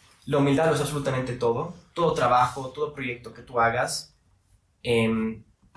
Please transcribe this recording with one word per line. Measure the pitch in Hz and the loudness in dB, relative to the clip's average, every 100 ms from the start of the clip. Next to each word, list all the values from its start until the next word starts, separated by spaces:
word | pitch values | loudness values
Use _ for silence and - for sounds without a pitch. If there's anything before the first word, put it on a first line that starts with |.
| _ _ | _ _
La | - 143 | -2 2
humildad | 143 139 160 | 4 4 4
lo | |
es | 143 | 2
absolutamente | 143 147 135 131 120 | 0 -4 -2 -4 -4
todo. | 120 120 120 165 - - | -2 0 0 -4 -10 -12
Todo | - 160 | -2 0
trabajo, | - 123 123 127 139 127 | 2 4 4 2 -2 -10
todo | 147 151 | -6 -6
proyecto | 139 127 113 110 | -6 -8 -8 -12
que | 120 | -18
tú | 117 120 | -6 0
hagas, | 117 120 - - - _ _ _ _ _ _ _ | 2 2 -2 -4 -10 _ _ _ _ _ _ _
em, | 120 117 113 113 110 113 - _ _ | 0 2 2 0 -2 -6 -14 _ _